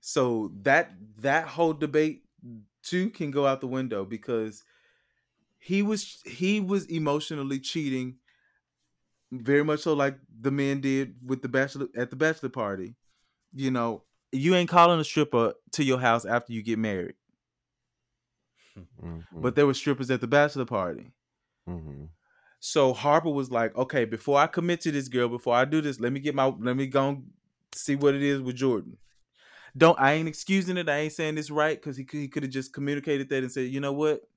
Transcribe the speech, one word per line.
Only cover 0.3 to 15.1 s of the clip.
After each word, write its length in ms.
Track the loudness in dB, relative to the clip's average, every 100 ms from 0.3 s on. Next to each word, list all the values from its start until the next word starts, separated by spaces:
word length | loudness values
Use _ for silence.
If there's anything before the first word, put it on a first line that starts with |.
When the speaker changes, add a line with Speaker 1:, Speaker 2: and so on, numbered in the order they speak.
| 0 -4 -4
Speaker 1:
that, 300 | 2 4 2 -8 -20 -6
that 280 | 0 0 -2
whole 260 | 0 0
debate 480 | 0 0 2 0 -2 _ _ -18 -18 -20 _
too 280 | -4 -2 -2
can 200 | -4 -4
go 160 | 0 2
out 140 | 0
the 60 | -2
window, 400 | -4 -4 -6 -6
because 580 | -10 -4 -2 -2 -8 _ _ _ _ _ _ _ _ _ _
he 240 | -4 0
was, 400 | 0 -2 -4 -14
he 360 | -18 -4 0 0
was 260 | 0 -2 -2
emotionally 760 | -2 0 0 -2 -6 -4 -4
cheating, 560 | -4 -4 -2 -4 -6 -10 _ _ _ _ _ _ _ _ _ _ _
very 340 | -10 2 4
much 160 | 4 0
so 120 | 0
like 240 | 2 2 -2 _ -6
the 100 | -2
men 280 | 0 0 0
did 360 | 0 0 -2 -8 -6
with 160 | -6
the 60 | -2
bachelor, 400 | 0 -2 -4 -8 -4
at 120 | -6
the 60 | 0
bachelor 320 | 0 0 -6
party. 460 | -4 -4 -4 -8 -14 _ _ _ _ _
You 180 | -6 -2
know, 340 | 0 -2 -4 _ _ _
you 220 | -2 4
ain't 160 | 4 4
calling 280 | 8 8 6
a 40 |
stripper 500 | 2